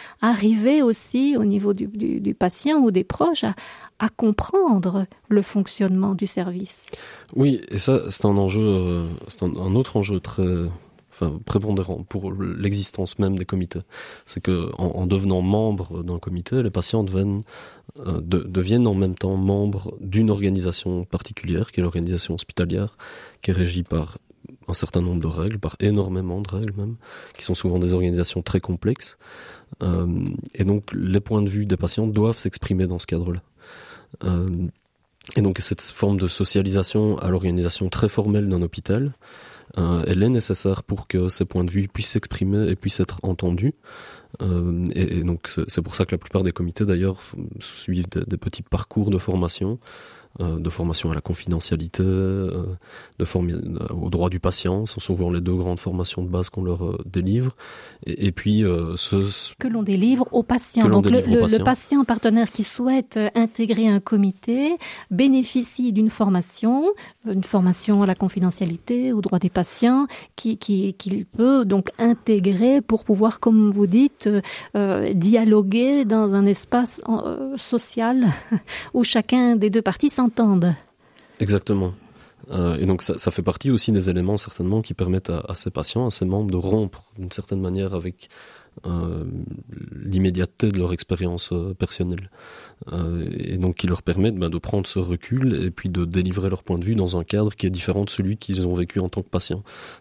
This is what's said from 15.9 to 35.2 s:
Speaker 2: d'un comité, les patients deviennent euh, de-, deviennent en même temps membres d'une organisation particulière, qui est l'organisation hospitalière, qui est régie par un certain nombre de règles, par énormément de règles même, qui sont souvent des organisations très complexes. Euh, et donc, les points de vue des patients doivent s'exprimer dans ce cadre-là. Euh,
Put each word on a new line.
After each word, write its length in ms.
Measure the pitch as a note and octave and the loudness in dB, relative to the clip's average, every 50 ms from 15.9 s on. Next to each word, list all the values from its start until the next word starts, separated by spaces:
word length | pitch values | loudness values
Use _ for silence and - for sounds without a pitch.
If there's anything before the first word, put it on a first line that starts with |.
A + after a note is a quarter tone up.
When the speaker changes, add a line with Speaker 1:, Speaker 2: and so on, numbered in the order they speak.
| E2+ E2+ | -8 -8
Speaker 2:
d'un 160 | E2+ F2 F2 F2 | -6 -6 -6 -6
comité, 460 | - - F2+ F2 F2 - A#2+ C3 B2 | -6 -6 -6 -6 -6 -4 -2 -2 0
les 80 | G#2 | 0
patients 320 | - F#2 E2+ - - A2+ G#2 | -2 -2 -2 0 0 0 0
deviennent 380 | F#2 F#2 F#2+ G2 G2+ G2 G2+ G#2+ - - - - - - - _ - - C#3+ | 0 0 0 0 0 -2 -4 -6 -10 -16 -20 -20 -20 -20 -20 _ -20 -18 -10
euh, 220 | C3+ - F2 E2 | -6 -4 -4 -4
de-, 240 | E2 E2+ F#2 F2 - F2+ | -2 0 0 0 0 -2
deviennent 400 | F2+ F#2 F2+ F#2 A2 B2 B2 A2 | -2 -2 0 2 2 4 4 4
en 80 | G2+ | 2
même 200 | F#2+ F#2+ F#2 F#2 | 2 0 0 0
temps 200 | - - F#2+ F#2+ | -2 -2 -2 0
membres 600 | F#2+ F#2+ G2 G2 G2+ G2+ G#2 G2+ G2 F#2 - - - | 0 2 2 2 2 0 0 -2 -4 -6 -8 -10 -10
d'une 300 | F#2 G2 F#2 G#2+ A2 G#2+ | -8 -2 2 2 4 4
organisation 760 | G#2 G2 G2+ F#2+ F#2+ F#2+ F2+ F2+ E2+ - - F2+ F2+ F2 F2+ | 2 2 0 0 0 0 0 -2 -2 -2 -4 -4 -4 -4 -4
particulière, 640 | - - F2+ - - - - - E2+ E2+ E2 A2+ - | -4 -6 -6 -6 -10 -14 -10 -6 -4 -2 -2 -2 -2
qui 80 | - - | -2 -2
est 40 | F2+ | -2
l'organisation 520 | F2 E2+ E2+ E2+ F2 F2+ F2 - - E2 | 0 -2 -2 -2 -2 -4 -4 -4 -4 -6
hospitalière, 600 | E2+ - - - - F2+ E2+ E2 F#2+ G2+ A2 - - - - - - - - - _ | -8 -8 -6 -4 -2 -2 0 0 -2 -4 -4 -8 -12 -20 -20 -20 -20 -20 -20 -20 _
qui 100 | - - | -4 -2
est 20 | F#2 | 0
régie 300 | F2 F2+ F2 E2+ F2+ F2 | 2 0 0 0 -4 -4
par 340 | - - E2 D2+ - - - _ _ _ _ - - - - - - | -2 -2 -4 -4 -4 -8 -16 _ _ _ _ -20 -20 -20 -14 -8 -4
un 60 | F#2 | -2
certain 280 | - - - - F2 | -2 -2 0 0 0
nombre 200 | F2 F2+ F2+ E2+ | 0 0 -2 -2
de 60 | D#2+ D#2+ | -2 -2
règles, 320 | D#2+ E2 E2 G#2 A2 G#2 | -4 -2 -4 -4 -4 -4
par 160 | - D#2 - - | -6 -8 -4 -2
énormément 640 | F#2+ G#2 G#2 G#2 G2 F#2+ F#2 F#2 F#2 F2+ F2 G2 | 0 2 2 2 0 0 -2 -4 -4 -4 -4 -6
de 80 | G#2 F#2+ | -6 -6
règles 240 | F#2 F#2+ A2 G#2+ G2 G2+ | -6 -6 -6 -6 -6 -6
même, 180 | G2+ G#2+ A#2 A2+ - - - - - - - - | -6 -6 -8 -10 -14 -20 -20 -20 -20 -20 -14 -8
qui 60 | - | -6
sont 120 | - F#2 | -4 -2
souvent 240 | - - F#2 F2 F2+ | -2 0 0 2 2
des 140 | F2+ F2+ F2+ | 2 2 4
organisations 480 | F2+ F2+ F2 F2 F2 F2 - - F2+ | 4 2 2 2 2 0 0 -2 -2
très 180 | E2+ - - F#2+ | -2 0 -2 -2
complexes. 580 | - - F2+ E2+ - G2+ B2 - - - - _ _ - - - - - - - - _ - - - | 0 -2 -4 -2 -2 -2 -2 -2 -4 -10 -10 _ _ -20 -20 -20 -20 -20 -20 -20 -20 _ -10 -4 -2
Euh, 240 | F2+ F2 F2 F2 F2 E2+ F2 F2 F2+ F2+ - - - - | 0 0 0 0 0 0 -2 -2 -4 -6 -8 -10 -8 -4
et 80 | - G2 | -2 0
donc, 260 | F#2 G2+ G#2 G2+ - - | 2 2 0 -2 -4 -6
les 260 | F#2+ F2+ F#2 F#2+ G2+ | -4 0 0 0 0
points 220 | G2+ - A2+ G#2+ | 0 0 0 0
de 80 | G#2 G2+ | 2 0
vue 160 | G2 G#2 G#2 | 0 -2 0
des 120 | G2+ G2 E2+ | 0 0 0
patients 300 | F#2+ F#2 - - A2 A2+ | 0 -2 0 0 -2 0
doivent 320 | G#2+ G#2 G#2+ A2+ A#2 - | 2 2 2 2 0 -2
s'exprimer 480 | - G2 - - - - G2 F#2 F#2 F2 | -4 -4 -4 -4 -4 -2 0 0 0 0
dans 120 | F2+ F2 | -2 -4
ce 80 | - - | -4 -4
cadre-là. 340 | - E2 F2 F2 F2 F2+ - _ _ _ - - - - - - - - - _ - - - | -2 -2 -2 -2 -4 -6 -8 _ _ _ -20 -20 -20 -20 -20 -20 -20 -20 -20 _ -14 -6 -2
Euh, 260 | F#2 F2+ E2+ F2+ F#2+ F2+ E2+ F2+ E2+ - _ _ _ _ _ _ _ _ - | 0 0 0 0 0 -2 -2 -4 -4 -6 _ _ _ _ _ _ _ _ -20